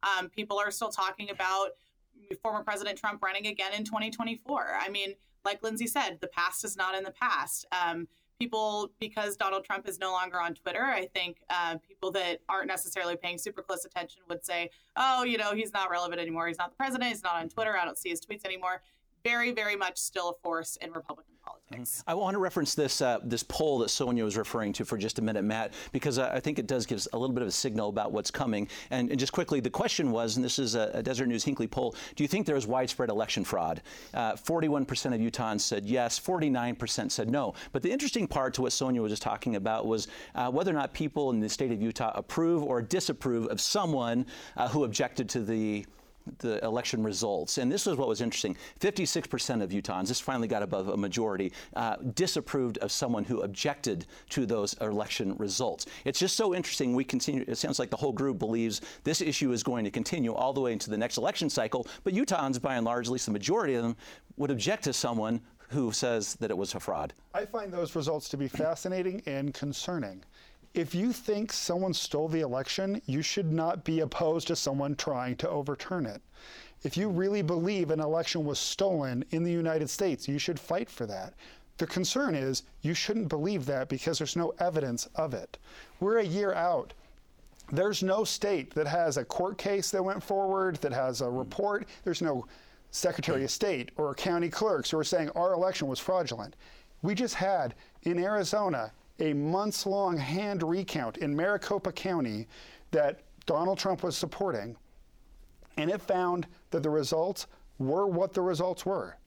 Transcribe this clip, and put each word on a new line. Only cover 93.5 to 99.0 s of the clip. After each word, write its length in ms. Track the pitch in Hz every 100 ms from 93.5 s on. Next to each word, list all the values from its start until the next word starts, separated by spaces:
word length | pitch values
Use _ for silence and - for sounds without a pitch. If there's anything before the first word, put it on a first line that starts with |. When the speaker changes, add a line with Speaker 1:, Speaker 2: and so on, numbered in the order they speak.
Speaker 3:
State 400 | - 208 156 120 -
or 180 | 151
county 360 | 135 196 175 170
clerks 420 | - 220 170 123
who 80 | 160
are 40 |
saying 260 | 151 180 151 -
our 180 | 180
election 340 | 180 185 185 143
was 120 | 127
fraudulent. 560 | - 185 151 113 104 - - - - -
We 140 | 165 208
just 200 | 240 -
had 400 | 190 190 131 - - -
in 160 | - 175
Arizona 720 | 185 214 180 208 202 139 110 -